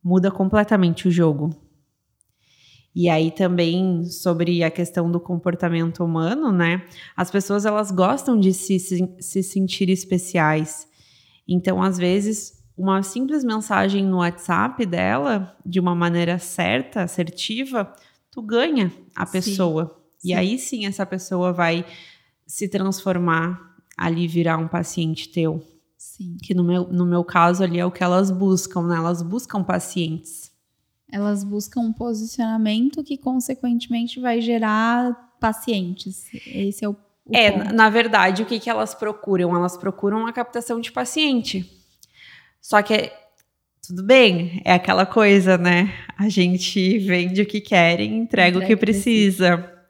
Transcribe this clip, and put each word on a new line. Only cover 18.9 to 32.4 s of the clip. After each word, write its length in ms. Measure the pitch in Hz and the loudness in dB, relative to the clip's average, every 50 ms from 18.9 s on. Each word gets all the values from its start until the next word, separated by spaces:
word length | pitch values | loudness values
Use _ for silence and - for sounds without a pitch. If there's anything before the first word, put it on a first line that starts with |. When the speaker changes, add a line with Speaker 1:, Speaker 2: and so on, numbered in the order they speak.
| - - - _ _ | -2 -8 -20 _ _
Speaker 1:
a 100 | - 180 | -10 -8
Speaker 2:
Sim. 60 | - | -4
Speaker 1:
pessoa. 680 | - 185 180 - 196 190 185 170 156 160 165 160 - _ _ _ _ _ | -4 -4 -4 -2 -2 0 0 0 2 0 -2 -4 -8 _ _ _ _ _
E 60 | - 180 | -6 -2
Speaker 2:
Sim. 60 | 180 | 0
Speaker 1:
aí 240 | 180 185 190 226 262 | 0 0 0 -2 -4
sim, 280 | - - 277 226 208 | -6 -8 -8 -6 -6
essa 180 | 196 196 - 196 | -6 -4 -6 -6
pessoa 480 | 190 190 185 180 - 190 180 180 185 | -6 -6 -10 -8 -6 -4 -2 0 0
vai 320 | 175 175 175 165 170 170 175 - - - - - - _ _ _ _ _ _ | 0 0 0 0 0 -2 -4 -8 -14 -20 -20 -20 -20 _ _ _ _ _ _
se 220 | _ - - 208 185 | _ -10 -8 -8 -4
transformar 1040 | - 196 190 196 190 190 - 196 180 175 175 170 165 165 165 175 180 175 - _ _ _ _ _ - - | -4 -2 -2 -2 -4 -4 -4 -2 -2 0 0 0 0 0 0 -4 -6 -8 -14 _ _ _ _ _ -10 -6
ali, 300 | 180 170 165 165 175 165 | -4 -2 -2 -2 -2 -2
virar 280 | 165 170 165 165 160 | 0 0 2 2 0
um 120 | 160 165 165 | 0 -2 -4
paciente 640 | - 170 170 - - 180 165 160 160 - - - | -4 -4 -6 -4 -4 -4 -2 -2 -4 -6 -10 -8
teu. 300 | - 175 165 160 156 165 - _ _ _ _ _ _ _ - | -4 -2 -2 -2 -2 -4 -10 _ _ _ _ _ _ _ -20
Speaker 2:
Sim. 320 | - - _ 196 175 170 - | -20 -18 _ -14 -14 -14 -14
Speaker 1:
Que 120 | - - 190 | -6 -2 0
no 80 | 180 | 0
meu, 240 | 175 170 180 180 180 180 | 2 2 2 0 0 -2
no 120 | 180 175 180 | 0 0 0
meu 180 | 175 175 175 170 | 2 2 0 0
caso 400 | 175 - 180 170 170 175 180 196 | 2 4 4 4 6 4 2 0
ali 140 | 175 170 175 | 0 0 0
é 40 | 175 | -2
o 40 | 180 | -2
que 140 | 180 - 185 | -2 -2 -2
elas 260 | 180 180 185 196 196 | 2 2 2 2 0
buscam, 520 | 190 180 196 190 190 180 - - - 180 170 | 0 0 2 2 2 0 0 -4 -4 -4 -2
né? 100 | 170 175 | 0 0
Elas 260 | 165 160 170 175 170 | 0 0 -2 -2 -2
buscam 420 | 170 170 190 247 254 _ - 208 185 | -4 -6 -6 -8 -8 _ -6 -6 -2
pacientes. 880 | - 185 180 - - - 180 170 160 160 160 - - - - - - _ _ _ _ _ _ _ _ _ _ _ _ | -2 -2 -4 -4 -6 -6 -4 -4 -4 -6 -8 -10 -16 -20 -20 -20 -20 _ _ _ _ _ _ _ _ _ _ _ _
Speaker 2:
Elas 320 | - 202 202 208 208 196 | -8 -4 -2 -2 -2 -2
buscam 380 | 196 202 202 208 208 - - 254 | -4 -4 -6 -6 -8 -6 -6 -4
um 120 | 233 220 | -2 -2
posicionamento 1120 | 220 - 240 240 226 214 220 226 - - | -4 -4 -6 -6 -4 -6 -6 -8 -4 -4